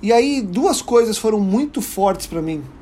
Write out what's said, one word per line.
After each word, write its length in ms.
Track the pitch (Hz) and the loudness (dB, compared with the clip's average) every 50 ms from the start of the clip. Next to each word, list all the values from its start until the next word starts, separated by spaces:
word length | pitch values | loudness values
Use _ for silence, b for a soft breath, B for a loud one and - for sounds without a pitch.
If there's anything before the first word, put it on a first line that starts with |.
E 120 | - 208 226 | 2 4 4
aí, 280 | 233 254 277 285 269 | 4 4 2 0 -2
duas 400 | 226 190 175 214 294 381 294 - | -4 -2 -2 0 2 2 0 0
coisas 380 | - - 240 233 233 220 214 - | -2 2 4 4 4 4 0 -2
foram 220 | - 220 214 208 | 0 0 0 2
muito 420 | 202 190 190 233 294 294 - 269 - | 0 2 2 0 0 -2 -4 -6 -8
fortes 440 | - - - 196 202 185 185 - | -6 -4 0 0 0 0 -2 -6
pra 140 | - - 165 | -8 -6 -6
mim. 220 | 156 160 160 151 139 131 - - | -4 -4 -6 -8 -10 -12 -18 -20